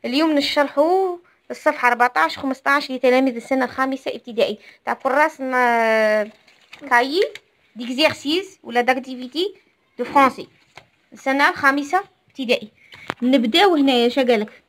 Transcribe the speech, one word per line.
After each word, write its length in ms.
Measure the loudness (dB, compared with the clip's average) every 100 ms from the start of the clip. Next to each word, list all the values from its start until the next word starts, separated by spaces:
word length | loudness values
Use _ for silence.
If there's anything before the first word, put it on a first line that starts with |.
| -2
اليوم 260 | 0 2
نشرحوا 840 | 0 0 0 0 0 2 2 0 -4 _ _ _
الصفحة 360 | -4 -4 0 0
أربعتاش، 520 | 2 0 2 -2 -2
خمستاش 520 | -6 -4 -2 -2 -2
لتلاميذ 440 | 0 2 4 2 -4
السنة 300 | -4 -4 -2
الخامسة 460 | -4 -4 -4 -8
ابتدائي 460 | -12 -10 -2 -2 -2 -14 _ -8
تاع 80 |
كراس 480 | -6 -2 0 0 -2
ن-، 880 | -4 0 2 2 2 2 2 0 -4 -12 _ _ _ -20 0
كايي 320 | 2 2 0 -2 -6 _ _ _ -14
ديكزيرسيس 840 | -8 2 2 2 -2 -4 -4 -16
ولا 180 | -4 -2
داكتيفيتي 760 | 0 -2 -4 -14 -10 -6 -6 -6 _ _ _ -12
دو 60 | -2
فرونسي 420 | 2 2 0 -18 _ _ -20 _ _ _
السنة 360 | -10 -4 2 0
الخامسة 540 | 2 0 0 -2 -4 -4 _ _
ابتدائي. 420 | -12 -2 -2 -4 _ _ -20 -8 -2
نبداو 540 | 2 2 2 2 4 4
هنايا، 340 | 2 2 2
شا 140 | 0
قالك؟ 400 | 2 0 0 -12